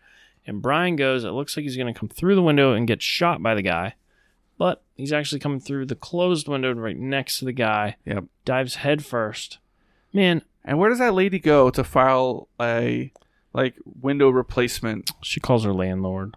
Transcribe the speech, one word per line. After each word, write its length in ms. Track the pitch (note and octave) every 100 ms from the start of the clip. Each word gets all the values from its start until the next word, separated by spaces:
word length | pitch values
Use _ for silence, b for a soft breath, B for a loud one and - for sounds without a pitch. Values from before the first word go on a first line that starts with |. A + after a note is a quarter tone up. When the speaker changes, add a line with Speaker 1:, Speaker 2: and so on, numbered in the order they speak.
| b b b b -
Speaker 1:
And 140 | G2+
Brian 360 | A#2+ D3+ F3+ D#3
goes, 280 | C3+ B2+
"It 60 | G#2+
looks 260 | A#2 D3 -
like 80 |
he's 120 | D3 B2+
gonna 180 | A#2+
come 140 | A2 G#2+
through 260 | - F3
the 80 | G3
window 300 | E3+ C#3+ C3+
and 140 | A2 A#2+
get 120 | G#2+
shot 420 | - - E3+ D#3
by 120 | G#2+
the 80 | G#2+
guy." 320 | F#2 E2 F#2+ - _ _ _ _ _ -
but 260 | F3+ - _ -
he's 160 | C#3
actually 260 | D3+ C#3+ C#3+
coming 220 | D3 C3+
through 260 | - C#3 C3
the 80 |
closed 540 | A#2 - F3 F3+ E3 D3
window 240 | C#3 B2+
right 240 | A#2 A2+ -
next 400 | C3 C#3 B2 -
to 60 |
the 80 | C3
guy. 440 | B2 A2 G#2+ G#2 -
Speaker 2:
Yep. 200 | - G2+ - _
Speaker 1:
Dives 300 | - B2+ B2+ -
head 280 | C#3+ D3+
first. 540 | C#3+ B2 A2 - - - _ _ _ _ _
Man. 300 | G3 F#3 E3 - _
Speaker 2:
And 140 | - D3
where 100 | G3+
does 80 | B3
that 160 | B3
lady 240 | F#3 G3 F#3
go 320 | D#3 D3 B2+
to 140 | C3
file 640 | B2+ C3+ C3 C3 B2+ - - -
a, 520 | A#2 A#2 A#2+ A#2+ B2+ _ _ _ _
like, 240 | B2+ C3 -
window 460 | - - C3+ C#3+ C3+
replacement? 840 | B2+ A#2+ - B2 - A2+ G#2+ - -
Speaker 1:
She 160 | - -
calls 240 | - A#2+
her 80 | G#2+
landlord. 640 | F#2+ F#2 F#2 F#2+ F#2+ G2